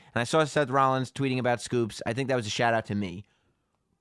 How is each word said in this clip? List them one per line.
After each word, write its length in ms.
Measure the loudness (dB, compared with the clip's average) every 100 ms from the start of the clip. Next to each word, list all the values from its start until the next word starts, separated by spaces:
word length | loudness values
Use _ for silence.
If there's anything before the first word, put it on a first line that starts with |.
| -8
And 80 | -6
I 40 |
saw 200 | 0 2
Seth 260 | 2 0 2
Rollins 420 | 4 4 2 -2
tweeting 260 | -2 -2 0
about 240 | 0 0
Scoops. 400 | 0 0 0 -4
I 80 | -4
think 140 | -4 0
that 80 | -2
was 120 | -2
a 20 |
shout 240 | 0 2
out 120 | 2 0
to 100 | -4
me. 300 | -4 -8 -16 _ _ _ _ _ _ _